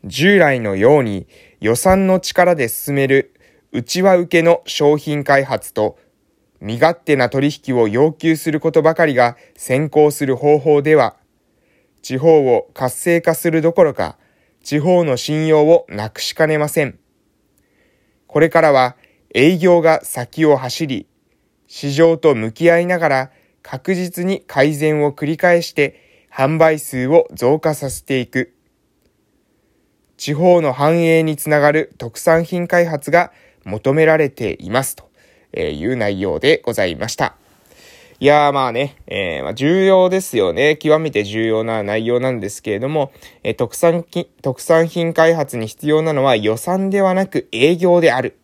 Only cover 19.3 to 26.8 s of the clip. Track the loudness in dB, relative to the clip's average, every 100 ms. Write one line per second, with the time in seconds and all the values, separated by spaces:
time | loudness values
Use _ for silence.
19.3 | 0 2 2 2 4 4 0 -4 -10 -10
20.3 | -2 2 2 -2 -8 -6 -6 -10 _ _
21.3 | _ _ _ _ -10 -6 4 4 4 2
22.3 | 2 -4 0 2 4 0 -2 0 -2 -4
23.3 | _ _ _ -16 -10 -4 -4 -4 -6 -4
24.3 | -6 -4 0 0 0 -2 0 -2 -2 -6
25.3 | 0 2 2 0 -4 -4 _ _ _ _
26.3 | -4 -2 2 2 2